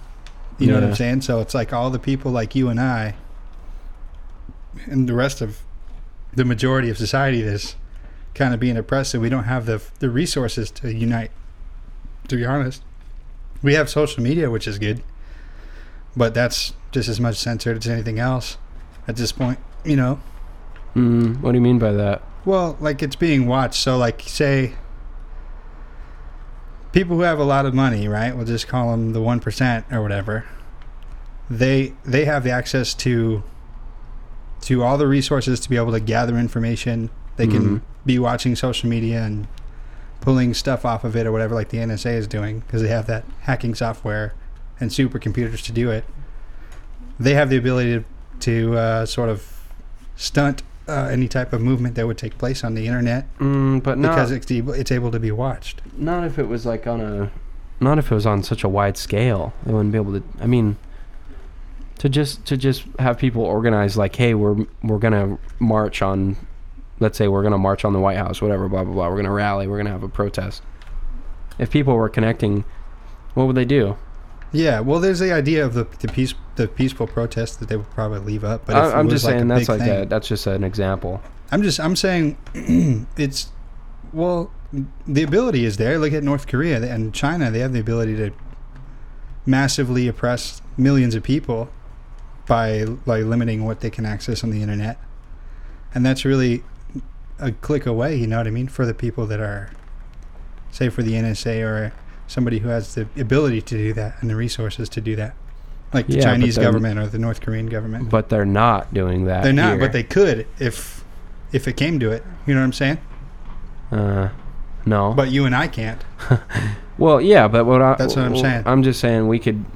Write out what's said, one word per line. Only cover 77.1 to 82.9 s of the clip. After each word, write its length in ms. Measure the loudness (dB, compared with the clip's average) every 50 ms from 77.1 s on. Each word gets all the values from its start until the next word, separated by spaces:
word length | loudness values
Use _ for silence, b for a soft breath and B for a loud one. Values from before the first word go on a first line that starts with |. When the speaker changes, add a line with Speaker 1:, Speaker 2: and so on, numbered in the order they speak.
| -2 -2 -2 -2 -2 -2 -4 -4 -4 -8
Speaker 1:
that 80 | -6 -4
they 80 | -4
would 140 | -4 -4 -6
probably 300 | -4 -4 -4 -2 -2 -4
leave 240 | -4 -4 -4 -2 -2
up. 200 | -2 -2 -2 -2
But 100 | 2 4 4
Speaker 2:
I, 100 | 4 4
Speaker 1:
if 60 | 4
it 40 | 4
Speaker 2:
I'm 80 | 4 4
Speaker 1:
was, 60 | 4
Speaker 2:
just 100 | 4 4
Speaker 1:
like, 80 | 4 4
Speaker 2:
saying 180 | 4 4 4
Speaker 1:
a 40 | 4
Speaker 2:
that's 40 | 4 4 4
Speaker 1:
big 20 |
Speaker 2:
like 100 | 2 2
Speaker 1:
thing, 200 | 2 2 2 2 0
Speaker 2:
a, 20 |
that's 220 | 0 0 -2 0 0
just 200 | -2 -2 0 0
an 160 | 0 0 0
example. 580 | -2 0 0 0 0 0 -2 -2 -4 -6 -6 -8 -12 -16 -18 -8 -2
Speaker 1:
I'm 120 | 0 2 2
just, 160 | 2 2 2
I'm 140 | 0 0 2 2
saying 400 | 2 2 2 2 2 0 0 -4 -8 -12 -12
<clears throat> 540 | -6 0 4 4 6 6 4